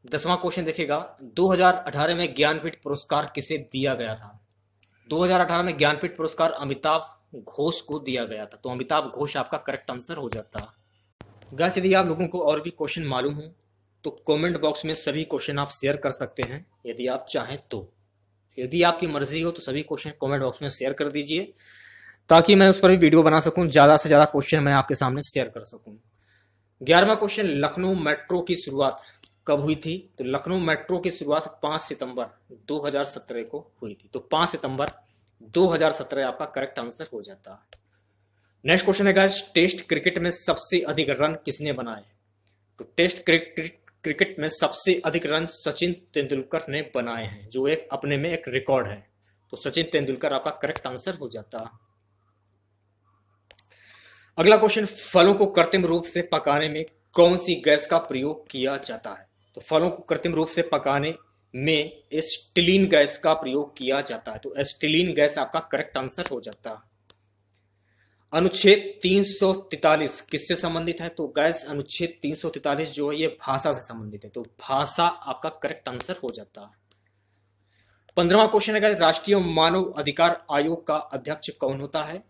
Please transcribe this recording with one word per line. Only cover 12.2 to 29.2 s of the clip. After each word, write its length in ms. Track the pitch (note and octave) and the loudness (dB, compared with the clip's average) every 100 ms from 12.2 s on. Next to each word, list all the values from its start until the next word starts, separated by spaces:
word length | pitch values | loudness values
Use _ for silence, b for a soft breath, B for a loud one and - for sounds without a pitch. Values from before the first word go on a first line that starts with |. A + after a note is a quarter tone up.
| E3+ | -4
को 120 | F3+ | 0
और 200 | D3+ D3+ | 0 0
भी 100 | E3+ | -4
क्वेश्चन 340 | - D3+ E3+ | -8 -6 -6
मालूम 300 | D3 B2+ C3+ | -4 -2 -4
हो 200 | D3 D#3 _ _ _ _ _ | -6 -14 _ _ _ _ _
तो 60 | D#3 | -12
कमेंट 500 | - - D3+ F3 D#3 | -8 -2 0 0 0
बॉक्स 240 | D3+ D3+ | -2 -2
में 100 | D#3+ | -6
सभी 300 | D#3 - D3 | -4 -4 -4
क्वेश्चन 340 | D#3+ C#3 - C#3+ | -6 -6 -4 -4
आप 120 | C#3 | -4
शेयर 260 | - C3+ C#3+ | -2 -2 -2
कर 140 | C#3 | -4
सकते 320 | - B2+ - | -6 -8 -6
हैं 240 | - C#3+ - _ A#2+ | -6 -8 -16 _ -14
यदि 200 | A2+ B2 | -8 -6
आप 200 | C3 - | -6 -4
चाहें 280 | C#3+ A#2+ C#3 _ | -6 -6 -12 _
तो। 200 | A2 F2 _ _ _ _ _ _ - | -14 -14 _ _ _ _ _ _ -10
यदि 240 | B2+ E3+ | -6 2
आपकी 240 | E3+ E3+ E3+ | 2 2 -4
मर्जी 340 | C#3+ C#3 D#3 | -4 -4 -2
हो 80 | E3+ | -4
तो 100 | E3 | -6
सभी 220 | - C3+ | -8 -8
क्वेश्चन 280 | D3 C#3+ D3+ | -6 -10 -10
कमेंट 320 | D3 C#3 C#3+ | -8 -4 -2
बॉक्स 200 | C3 - | -2 -6
में 60 | C#3+ | -6
शेयर 240 | - C3 | -4 -4
कर 160 | C3+ C#3+ | -4 -4
दीजिए 440 | C#3+ C#3+ D#3+ G3+ B B B B B B B - | -4 -4 -4 -6 B B B B B B B 8
ताकि 260 | E3 E3 | 8 10
मैं 140 | G3 F#3+ | 8 8
उस 120 | F#3+ | 8
पर 100 | F#3 | 8
भी 60 | F#3 | 8
वीडियो 260 | D#3+ D#3+ | 8 8
बना 180 | D#3+ D#3 | 8 6
सकूं, 260 | D#3+ F3+ E3+ | 2 0 4
ज़्यादा 280 | D3 C#3+ D3+ | 8 10 8
से 120 | D#3 | 8
ज़्यादा 160 | D3 | 8
क्वेश्चन 380 | D3+ C#3+ C#3 D#3 | 8 4 2 2
मैं 100 | C#3+ | 4
आपके 220 | C#3 - | 4 2
सामने 280 | C3 C3 C3+ | 0 0 0
शेयर 260 | C#3 C#3 A#2 | 0 0 -4
कर 160 | A2 | -8
सकूं। 320 | G#2 A2 - G#2+ _ b b b b b b _ | -16 -18 -20 -20 _ b b b b b b _
ग्यारहवाँ 340 | C3 E3+ G3+ A3 | 4 6 6 2
क्वेश्चन, 300 | G3+ A3 G3 | 0 -2 -2
लखनऊ 480 | C#3+ D3 F3+ F#3 | 0 -2 -2 -2
मेट्रो 460 | F#3 D3+ D3 - F3+ | 0 -2 -2 -2 -4
की 160 | F3 E3+ | -2 -4
शुरुआत 460 | - C3+ C3+ - - _ | -4 -2 -2 -2 -20 _